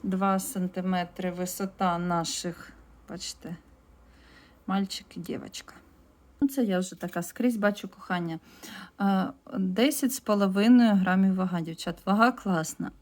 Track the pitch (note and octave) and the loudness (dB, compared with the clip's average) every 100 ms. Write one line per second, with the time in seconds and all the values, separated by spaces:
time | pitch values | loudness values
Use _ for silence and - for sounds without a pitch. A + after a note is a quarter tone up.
0 | G3+ F#3+ G3 F#3+ F#3+ G3 F3+ F#3 F#3 F#3 | -4 0 0 0 -2 -6 -6 -4 -2 -2
1 | F3 - F#3 F3 F3+ - F#3+ - F#3+ E3+ | -4 -6 -8 -6 -8 -6 -8 -2 -2 0
2 | F3 E3+ E3 - F3+ E3 - - - - | -2 -2 -2 -6 -8 -10 -16 -20 -20 -20
3 | - F3+ - - - E3+ _ _ _ - | -16 -14 -12 -14 -14 -14 _ _ _ -20
4 | _ - - - - _ - F#3+ G3 - | _ -20 -20 -20 -20 _ -4 -2 -2 -6
5 | - - E3 - - - - - _ _ | -14 -14 -10 -10 -10 -16 -18 -20 _ _
6 | _ _ _ _ C#4 C#4 A#3 F#3 F#3 - | _ _ _ _ -2 2 0 0 -2 -6
7 | F3+ F3 E3+ - B3 A#3 G#3 G3+ G3 - | -8 -6 -8 -2 0 2 0 0 -10 -16
8 | - F3+ E3+ E3 - - - - - _ | -6 -4 -4 -6 -12 -20 -18 -18 -18 _
9 | G3 F#3+ F#3 - - - F#3+ F#3 C4 D4+ | 0 2 0 -6 -10 -4 -2 2 2 2
10 | C4 - - G#3 G3+ F#3+ G#3+ B3 A#3 G3+ | -2 -4 0 2 2 4 6 8 8 4
11 | F#3 F#3 F#3+ F#3 F#3 F3 E3 E3 - E3+ | 4 4 4 2 0 -2 -6 -6 -8 -6
12 | - G3+ A#3 B3 G#3 F3 D#3+ - - - | 0 4 4 2 -2 0 -2 -6 -10 -10